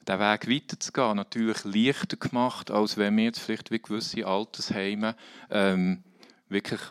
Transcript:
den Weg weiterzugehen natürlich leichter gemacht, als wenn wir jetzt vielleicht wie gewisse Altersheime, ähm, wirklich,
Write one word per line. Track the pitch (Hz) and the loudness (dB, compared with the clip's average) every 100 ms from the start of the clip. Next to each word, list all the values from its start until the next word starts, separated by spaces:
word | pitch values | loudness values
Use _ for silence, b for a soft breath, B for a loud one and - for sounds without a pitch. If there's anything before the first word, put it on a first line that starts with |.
| - | -4
den | 95 | 2
Weg | 104 107 113 | 2 2 2
weiterzugehen | 143 - - - 143 117 101 | -2 -2 -10 -4 0 2 0
natürlich | - 117 110 107 101 | -2 -2 0 -2 0
leichter | 104 123 - - - | 2 4 2 -4 -4
gemacht, | - 123 123 - - | -2 0 0 -2 -2
als | 104 107 107 | 2 2 2
wenn | 104 107 | 2 4
wir | 117 | 2
jetzt | 113 | 0
vielleicht | - 107 - | -6 -6 -4
wie | 113 | -6
gewisse | - 107 - 117 95 | -4 -6 -4 -4 -2
Altersheime, | 98 113 - - 98 98 104 110 - B B - | -2 -2 -6 -6 -2 -2 -2 -2 -4 B B -4
ähm, | 104 98 92 90 90 b b b b - | 2 4 4 2 0 b b b b -4
wirklich, | 98 - 110 - | -4 -2 -6 -8